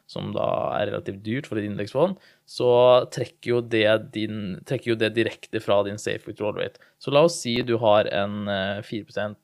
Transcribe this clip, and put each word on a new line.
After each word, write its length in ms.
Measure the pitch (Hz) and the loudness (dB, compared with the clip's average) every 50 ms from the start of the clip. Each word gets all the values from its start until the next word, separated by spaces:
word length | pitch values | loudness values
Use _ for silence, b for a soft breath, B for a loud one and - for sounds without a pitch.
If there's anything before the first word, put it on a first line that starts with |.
| b | b
som 280 | - - - 98 104 101 | -16 -14 -12 -10 -8 -6
da 400 | - - - - - - - - | -6 -4 -4 -4 -4 -6 -6 -6
er 140 | - - 101 | -6 -6 -6
relativt 340 | 104 - - - 98 95 104 | -8 -8 -10 -10 -12 -10 -8
dyrt 240 | 107 117 139 - | -8 -8 -8 -8
for 140 | - 110 107 | -8 -8 -8
et 80 | 104 104 | -6 -6
indeksfond, 480 | 101 104 104 - - 135 170 196 185 b b b b b b | -8 -8 -10 -6 -2 -2 -2 -2 -2 b b b b b b
så 640 | - - - 127 123 120 123 123 123 123 123 120 - - | -12 -6 -2 2 4 6 6 8 8 8 6 4 2 -4
trekker 400 | 135 117 - - _ - 120 120 | -8 -8 -8 -10 _ -4 -2 -2
jo 80 | 120 | -2
det 500 | 117 113 117 110 104 104 110 107 107 - | 0 0 2 4 4 4 4 2 0 -4
din, 480 | - 110 107 107 107 107 104 92 95 - - | -6 -6 -6 -4 -6 -6 -8 -8 -8 -8 -6
trekker 240 | - 135 117 - 120 | -6 -6 -4 -2 -2
jo 80 | 113 113 | 0 0
det 140 | 113 107 107 | 0 0 2
direkte 460 | 117 110 107 - - - - - 110 - | 0 0 0 -2 -8 -8 -8 -6 -4 0
fra 160 | 117 101 101 101 | 2 2 2 2
din 100 | 101 104 104 | 0 -4 -6
safe 260 | - 104 101 - - | -4 -6 -6 -6 -8
withdrawal 300 | - 107 - 107 107 98 90 | -12 -8 -4 -4 -4 -2 -4
rate. 220 | 92 98 - b b b b _ | -4 -6 -8 b b b b _
Så 140 | - 135 139 | -4 0 4
la 100 | 143 160 | 4 4
oss 160 | 175 170 - | 4 2 -2
si 220 | - 120 117 123 | -4 -2 -2 0
du 160 | - 117 117 | 0 0 0
har 320 | 110 117 107 104 107 - - | 2 4 6 6 6 4 4
en, 380 | - 101 101 104 104 104 104 101 | 0 -2 -2 -2 -4 -4 -4 -2
eh, 320 | 101 95 95 101 98 104 | -2 -2 -2 -2 -4 -6
fire 240 | 101 - 120 104 101 | -8 -8 -8 -10 -10
prosent, 320 | - - 101 104 104 101 - | -8 -8 -8 -6 -6 -8 -14